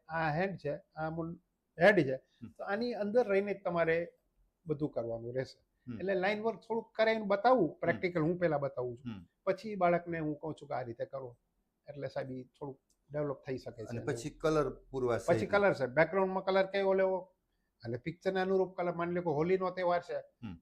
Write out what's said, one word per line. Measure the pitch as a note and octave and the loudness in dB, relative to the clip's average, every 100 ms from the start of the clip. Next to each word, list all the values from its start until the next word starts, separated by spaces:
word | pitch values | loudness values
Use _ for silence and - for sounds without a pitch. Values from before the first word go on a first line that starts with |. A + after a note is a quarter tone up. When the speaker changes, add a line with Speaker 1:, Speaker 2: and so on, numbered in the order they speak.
| - | -6
Speaker 1:
આ | D#3+ D#3+ | -2 0
હેન્ડ | D3+ G3 E3+ | 0 -2 -2
છે, | - - - - | -6 -6 -10 -8
આ | D#3+ | -6
મુન-, | E3 E3 F3 _ _ _ - | -6 -6 -10 _ _ _ 4
હેડ | F3+ G3 | 6 8
છે, | C3 C3 | 4 0
Speaker 2:
હમ. | _ _ A#2 - | _ _ -18 -10
Speaker 1:
તો | |
આની | - G#3 A#3+ | -6 -4 -4
અંદર | G#3 G#3 A#3 G#3+ | -4 0 2 4
રહીને | G3 G3+ | 2 0
જ | G3 | -2
તમારે | F3+ E3+ E3 E3 E3+ - _ _ _ _ E3 | -2 0 2 2 -2 -10 _ _ _ _ -6
બધું | D3 D3 | -4 -2
કરવાનું | - A#2 A2+ A#2 | -4 -4 -6 -4
રહેશે. | B2+ B2+ - _ _ B2 | -4 -6 -8 _ _ -12
Speaker 2:
હમ. | - | -6
Speaker 1:
એટલે | F3+ | -2
લાઇન | F#3+ F#3+ G#3+ | 0 0 0
વર્ક | A3+ A3 | -4 -6
થોડુંક | - A3+ - | -4 -6 -4
કરાવીને | - A3 A3+ G#3 | 0 2 2 0
બતાવું, | G3+ A#3+ B3+ D4 | 2 4 4 2
Speaker 2:
હમ. | - | 0
Speaker 1:
પ્રેક્ટિકલ | E3 A3+ F#3 F3 | 0 0 0 0
હું | D#3 F3 | 0 2
પહેલા | E3+ C#3+ | 0 0
બતાવું | C#3 - B2+ A#2 | -2 -4 -8 -8
છું. | A#2+ | -10
Speaker 2:
હમ. | G2+ E2+ _ | -10 -12 _
Speaker 1:
પછી | F#3+ F#3 A3 | -4 -4 -4
બાળકને | G#3 F3 E3+ F3 E3 | 2 4 4 0 -4
હું | D3+ | -4
કહું | D3 D#3 | -4 -8
છું | D3 C#3+ | -10 -8
કે | |
આ | C3 | -6
રીતે | B2 A#2 | -6 -8
કરો, | C3 C3+ B2+ A#2+ _ _ _ _ - | -8 -8 -12 -16 _ _ _ _ -18
એટલે | C#3+ C3+ | -10 -8
સાહેબ | C#3 C3+ | -8 -8
ઈ | C3 | -10
થોડુંક | B2+ - C#3+ C3 _ _ _ | -14 -14 -14 -14 _ _ _
ડેવલપ | D3 D3 C3+ - | -6 -4 -6 -8
થઈ | C3 | -8
શકે | A#2+ A2+ | -10 -12
છે. | A2 | -10
Speaker 2:
અને | A#2 | -6
પછી | A#2 A#2+ D#3 | -6 -6 -8
કલર | - D#3 D#3 C3+ | -4 0 2 0
પૂરવા | - - C3+ B2 A2+ | -4 -10 -2 2 2
Speaker 1:
પછી | - F3 | 4 2
Speaker 2:
સહિત. | G3 | 4
Speaker 1:
કલર | G3+ G3 | 4 4
છે, | D3+ B2 | 4 2
બેકગ્રાઉન્ડમાં | C3 E3 G3 F#3+ F#3+ | 4 4 4 0 0
કલર | F#3+ F#3+ F#3+ | 2 2 2
કયો | G3 G3 | 2 2
લેવો, | F#3+ F#3+ F#3 - _ _ _ _ _ | 4 2 0 -4 _ _ _ _ _
અને | A#2 A#2 | -8 -6
પિક્ચરને | D#3+ D#3 F#3+ F#3+ | -6 -6 -2 0
અનુરૂપ | F#3 F#3+ F3+ F#3 | 2 2 0 -2
કલર, | F3 | -4
માની | E3+ E3+ | -2 -2
લો | F3 | -2
કે | E3+ | 0
હોલીનો | D3 E3+ F#3 F#3 | 0 2 0 0
તહેવાર | F3+ F3+ F3 | -2 0 0
છે, | F3 D3 - _ | -2 -8 -8 _
Speaker 2:
હમ. | A2+ E2+ | -14 -12